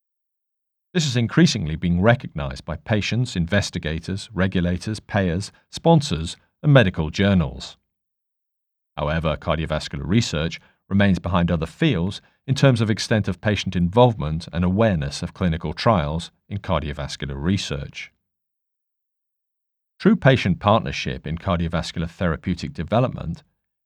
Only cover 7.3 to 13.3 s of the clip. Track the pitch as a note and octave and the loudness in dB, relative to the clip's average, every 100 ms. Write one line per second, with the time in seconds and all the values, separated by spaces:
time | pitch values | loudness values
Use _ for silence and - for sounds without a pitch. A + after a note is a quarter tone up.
7.3 | F#2+ C#2+ C2 - - _ _ _ _ _ | 4 2 -6 -16 -20 _ _ _ _ _
8.3 | _ _ _ _ _ _ - D2 D#2+ D#2 | _ _ _ _ _ _ -6 -2 0 -2
9.3 | C#2+ - D#2 D2+ D2+ - D2 C#2 A2 A#2 | -2 -2 -2 -2 -4 -4 -8 0 0 2
10.3 | D#2 E2 - - _ _ G2 G2+ F2 F2 | -2 -2 -6 -16 _ _ 2 4 2 0
11.3 | F2+ F2 E2+ D#2 - D#3+ F#2+ F2+ - - | 0 2 0 -2 -2 0 0 -2 -6 -16
12.3 | _ - B2+ C#3 A2+ A2 A2 - A2 G2 | _ -6 2 4 4 2 0 0 0 0